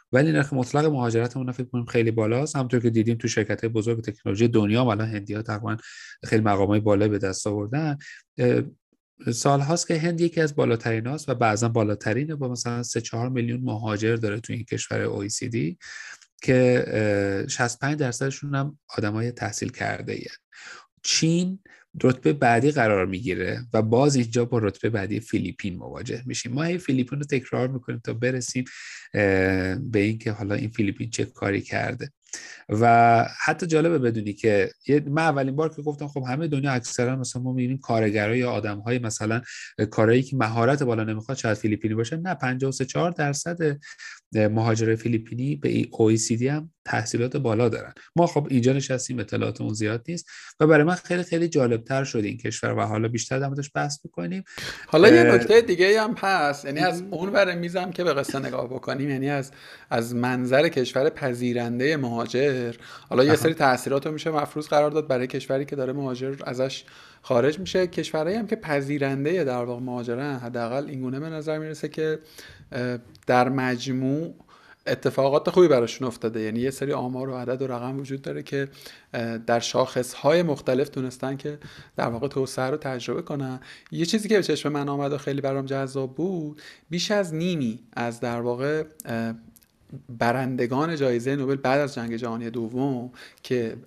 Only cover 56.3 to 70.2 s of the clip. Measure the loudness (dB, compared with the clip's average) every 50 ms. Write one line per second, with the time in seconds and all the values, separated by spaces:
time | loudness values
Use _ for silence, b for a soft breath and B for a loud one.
56.3 | 2 2 2 0 0 -2 -6 -6 -2 0 0 0 0 -2 -6 -8 -6 -6 -4 2
57.3 | 4 4 4 4 2 -2 -4 -4 -4 -4 -4 -4 -4 -2 0 0 0 0 -2 -2
58.3 | -4 -6 -6 -4 -4 -4 -4 -6 -8 -8 -6 -6 -4 -2 -2 -2 -2 -2 -2 -2
59.3 | -2 -2 -4 -6 B B B B B B B B -2 -2 -2 -2 -2 0 0 0
60.3 | 0 0 2 4 4 4 4 4 2 0 -2 0 0 0 0 0 0 -2 -4 -4
61.3 | -2 -2 -2 -2 -2 -2 -2 -2 -2 0 0 0 0 0 -2 -2 -2 -4 -4 -2
62.3 | 0 2 2 2 0 0 -4 -6 -8 B B B B B B B 4 6 6 8
63.3 | 6 4 4 2 2 4 4 4 4 2 0 -2 -2 -2 -2 -4 -6 -4 -4 -2
64.3 | -2 -2 -2 -2 -4 -8 -4 2 4 4 4 4 2 0 0 0 0 0 -2 -2
65.3 | -4 -6 -4 -2 -2 -2 -2 -4 -4 -4 -4 -4 -4 -4 -4 -4 -4 -4 -6 -6
66.3 | -8 -8 -8 -6 -2 -2 -2 -2 -4 -8 B B B B B B B B -2 2
67.3 | 2 4 4 4 2 0 -4 -2 0 0 0 0 -2 -6 -4 -2 -2 -2 0 0
68.3 | -2 -2 -2 -4 -4 -6 -2 -2 -2 -2 0 -2 -2 -2 0 -2 0 0 0 0
69.3 | 0 0 0 0 -2 -2 -4 -4 -6 -6 -6 -6 -6 -6 -4 -4 -4 -4